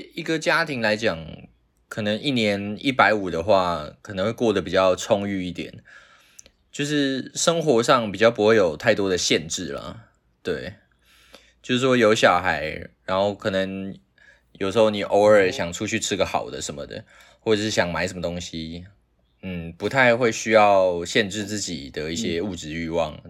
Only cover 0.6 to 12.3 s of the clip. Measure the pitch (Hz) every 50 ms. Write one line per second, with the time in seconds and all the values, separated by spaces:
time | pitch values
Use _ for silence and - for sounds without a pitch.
0.6 | 165 156 143 123 113 107 107 104 117 107 87 82 80 78 - - - - _ _
1.6 | _ _ _ _ _ - - - 107 104 107 104 - 147 135 120 110 104 101 98
2.6 | 101 101 107 95 - 139 127 127 107 101 107 107 98 90 82 80 95 104 104 95
3.6 | 90 90 87 78 76 - - _ - - 104 95 95 110 117 - 123 113 101 98
4.6 | 82 - 85 95 95 95 92 90 - - 113 101 101 101 101 95 90 87 85 -
5.6 | 78 - - - - _ - - - _ _ _ _ _ _ - - _ _ _
6.6 | _ _ - - 147 143 151 147 143 135 135 131 - - - - - - 170 170
7.6 | 151 156 131 113 113 - 143 127 117 104 92 92 110 113 117 113 104 107 113 110
8.6 | 95 85 76 - - - 107 98 98 98 92 87 - - 127 98 76 80 - -
9.6 | 90 73 69 64 55 78 - 117 113 _ _ _ _ _ _ _ - 92 85 69
10.6 | 60 90 98 - _ _ _ _ _ _ _ _ _ _ _ - _ _ _ _
11.6 | - - 127 120 127 135 127 123 113 104 110 117 - 113